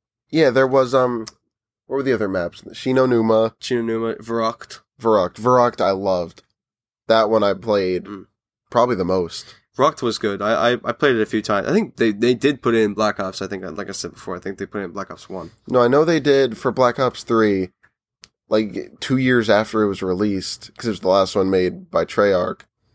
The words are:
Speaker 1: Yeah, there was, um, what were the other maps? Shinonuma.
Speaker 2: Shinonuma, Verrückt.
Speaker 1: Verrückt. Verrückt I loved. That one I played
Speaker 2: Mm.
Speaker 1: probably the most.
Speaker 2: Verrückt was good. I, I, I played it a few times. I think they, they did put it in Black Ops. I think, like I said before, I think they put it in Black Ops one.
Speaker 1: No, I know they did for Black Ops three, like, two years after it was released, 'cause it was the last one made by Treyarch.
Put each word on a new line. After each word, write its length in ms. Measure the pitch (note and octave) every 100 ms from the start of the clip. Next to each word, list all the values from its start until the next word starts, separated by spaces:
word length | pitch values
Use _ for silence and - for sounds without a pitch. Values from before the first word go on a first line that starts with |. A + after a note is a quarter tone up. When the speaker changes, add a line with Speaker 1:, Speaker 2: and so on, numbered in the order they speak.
| _ _ _
Speaker 1:
Yeah, 180 | D#3 C#3
there 160 | B2 C3
was, 300 | C3+ B2+ C3
um, 320 | B2+ A#2 A2 - _ _ _ _ -
what 120 | C3+
were 60 |
the 100 | C3+
other 140 | A2 G2+
maps? 340 | F#2 E2+ -
Shinonuma. 920 | - - C3 C3 C3 A#2 A2+ A2 A2+ -
Speaker 2:
Shinonuma, 560 | - B2 A2+ A2+ A2+ -
Verrückt. 640 | A2+ A#2 A2+ - - - _ _
Speaker 1:
Verrückt. 360 | A2+ G#2+ F2+ -
Verrückt 440 | A#2+ B2+ A#2+ -
I 120 | F#2+
loved. 500 | F#2+ G2 F#2 E2+ - _ _ _ _ _ _ -
That 220 | A2+ G#2+
one 140 | A2
I 100 | G2+
played 520 | F#2+ A2 G2+ F#2 F2+ F#2+
Speaker 2:
Mm. 200 | G2+ - _ _ _ _
Speaker 1:
probably 240 | B2 B2 F#2+
the 100 | F2+
most. 480 | F#2 E2+ - - - _ -
Speaker 2:
Verrückt 240 | D3 -
was 160 | A#2+ G#2
good. 240 | G#2+ G2
I, 300 | G#2 D#2+ A#2+
I, 60 | B2
I 80 | -
played 220 | - C#3+ A#2
it 60 |
a 60 | G#2+
few 160 | G#2+
times. 240 | G#2+ G2+ G2+
I 60 |
think 240 | F#3+ D#3+ -
they, 140 | A2+
they 220 | G2+ A#2+
did 300 | A#2+ C#3+ C3+
put 100 | B2
it 80 | A2+
in 140 | G#2+ G2+
Black 240 | G#2+ -
Ops. 240 | F#2+ -
I 40 | F#2+
think, 160 | G2 F#2 E2
like 120 | G2
I 20 |
said 220 | G2 F#2
before, 220 | - - F2+
I 40 |
think 180 | G2 F#2+
they 80 | F#2+
put 160 | G#2
it 40 | F#2
in 60 |
Black 180 | G2 F#2+
Ops 180 | E2+ -
one. 220 | F#2 D#2+ - -
Speaker 1:
No, 160 | B2+
I 40 | A#2+
know 160 | C#3+
they 160 | D#3+ D#3+
did 380 | C#3+ C#3 C3 A2
for 140 | C3
Black 260 | C3 B2 A#2
Ops 240 | B2+ -
three, 460 | - A2+ G#2+ F#2+ F#2 _ _ _ _ _ - _ _
like, 480 | A2 G#2+ F#2+ - -
two 160 | - C3
years 320 | C3 B2 G#2+
after 320 | G#2 G#2+ A2
it 80 | G#2
was 120 | F#2+
released, 720 | F#2 F2+ G#2+ G2 - - - -
'cause 100 | A#2
it 40 |
was 80 | F#2
the 80 | F2+
last 260 | G2 F#2+ G#2
one 140 | F#2+
made 420 | F#2+ F2+ F2+ -
by 140 | F2+ E2
Treyarch. 560 | - G2+ F#2 F#2+ - _ _ _